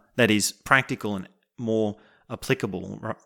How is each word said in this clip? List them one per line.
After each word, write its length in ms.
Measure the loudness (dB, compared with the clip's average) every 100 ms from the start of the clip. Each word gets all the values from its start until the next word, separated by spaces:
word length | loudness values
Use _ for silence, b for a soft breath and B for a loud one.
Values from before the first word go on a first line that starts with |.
| _ 2
that 140 | 4
is 220 | 4 0
practical 600 | -4 2 2 2 -4 -4
and 140 | -6 -8 _ _ -8
more 400 | 0 2 0 -2 b b b
applicable, 720 | -6 -2 -2 -2 -6 -10 -10
r-, 140 | -10 -10